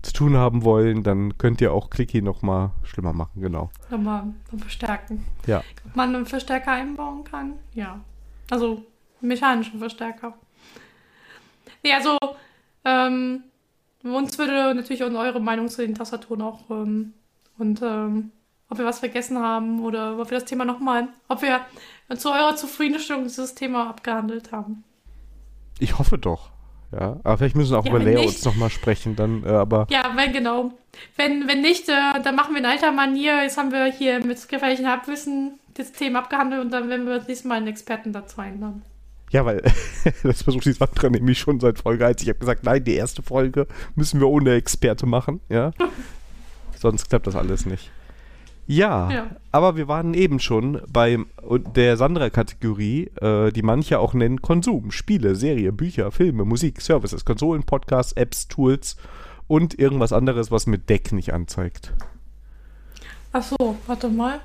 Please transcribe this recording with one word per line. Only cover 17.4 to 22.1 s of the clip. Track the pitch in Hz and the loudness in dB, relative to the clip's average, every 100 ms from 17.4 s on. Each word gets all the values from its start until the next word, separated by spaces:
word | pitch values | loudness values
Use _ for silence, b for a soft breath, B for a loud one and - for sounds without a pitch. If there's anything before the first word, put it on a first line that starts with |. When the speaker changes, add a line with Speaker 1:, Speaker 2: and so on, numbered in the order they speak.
| _ _ | _ _
Speaker 2:
und, | 214 214 | -2 -2
ähm, | 240 220 214 214 220 _ _ _ _ | -2 -4 -2 -4 -6 _ _ _ _
ob | 220 | -6
wir | 233 | -4
was | 240 | -4
vergessen | 247 247 240 254 | -6 -6 -6 -4
haben | 233 226 226 226 | -2 -2 -4 -4
oder | 226 220 220 220 | -4 -4 -6 -6
ob | 226 | -6
wir | 247 | -6
das | 247 | -4
Thema | 254 | -4
noch | 247 247 | -4 -4
mal, | 262 240 247 - _ | -2 0 -2 -8 _
ob | 262 | -4
wir | 285 254 254 B B B B | 0 -2 -4 B B B B